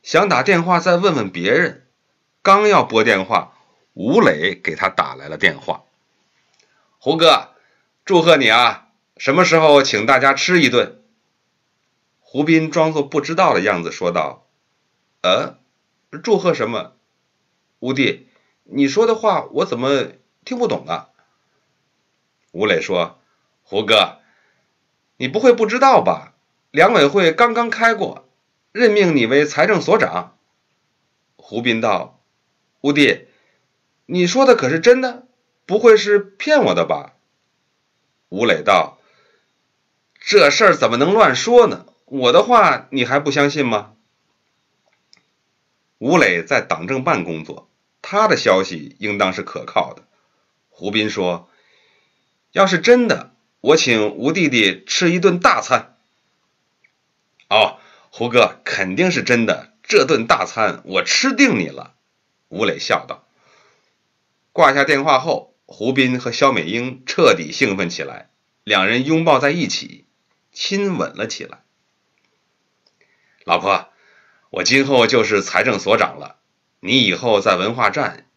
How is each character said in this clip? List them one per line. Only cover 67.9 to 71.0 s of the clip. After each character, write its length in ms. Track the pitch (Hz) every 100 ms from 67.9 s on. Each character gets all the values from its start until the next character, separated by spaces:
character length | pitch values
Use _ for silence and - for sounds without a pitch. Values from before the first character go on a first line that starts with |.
| 85
来， 260 | 69 58 - _ _ _
两 240 | 104 101 98
人 160 | 120
拥 220 | 143 160 165
抱 120 | 135
在 140 | 143
一 160 | 170 113
起， 380 | - - - _ _ _ _ _
亲 440 | - - 196 202
吻 160 | 160